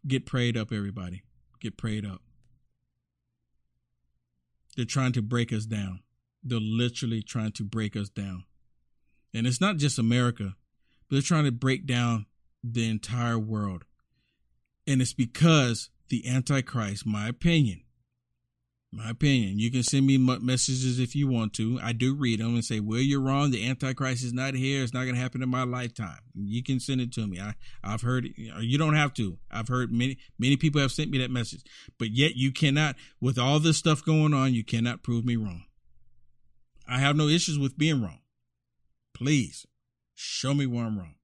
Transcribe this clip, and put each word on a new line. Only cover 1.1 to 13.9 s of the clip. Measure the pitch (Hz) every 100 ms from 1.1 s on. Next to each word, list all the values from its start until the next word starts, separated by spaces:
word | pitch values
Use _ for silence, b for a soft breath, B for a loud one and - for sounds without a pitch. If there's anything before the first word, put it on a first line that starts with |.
| 92 _ _ _ _
Get | 113 -
prayed | 117 107 101
up. | 95 _ _ _ _ _ _ _ _ _ _ _ _ _ _ _ _ _ _ _ _ _ _ _ _ _ -
They're | 120
trying | 139 127
to | 120
break | 107 120 117
us | 110 110
down. | 107 95 92 _ _ _ _ 139
They're | 117
literally | 110 113 120 120 120 113
trying | 104 120 110
to | - 104
break | 113 107 104
us | 101
down. | - 98 90 - _ _ _ _ _ _ _ _
And | 113 120
it's | 123
not | 190 175
just | 143 -
America, | 113 120 123 117 98 - _ _ _ _ _
but | 139
they're |
trying | 143 170
to | 123
break | 120 131 135 131
down | 123 120 117 107 _ _ _
the | 120 117 113
entire | 107 - 107 120 117
world. | 107 110 104 90 -